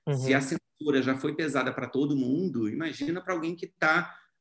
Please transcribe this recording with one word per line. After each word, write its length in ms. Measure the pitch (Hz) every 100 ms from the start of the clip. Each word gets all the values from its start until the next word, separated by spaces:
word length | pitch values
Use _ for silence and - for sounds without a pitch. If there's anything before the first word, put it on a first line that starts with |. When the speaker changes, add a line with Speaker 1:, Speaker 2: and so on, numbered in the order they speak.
| -
Speaker 1:
Uhum. 100 | 135
Speaker 2:
Se 180 | 131
a 60 | 135
censura 600 | 135 165 - _ 151 135
já 160 | 127 135
foi 180 | 151 147
pesada 380 | 156 131 127
pra 140 | 123 123
todo 280 | 131 147 143
mundo, 540 | 123 147 185 120 107
imagina 520 | 127 160 123 143 175
pra 120 | 180
alguém 220 | 175 160 170
que 120 | 185
tá 460 | _ 156 165 170 - _ _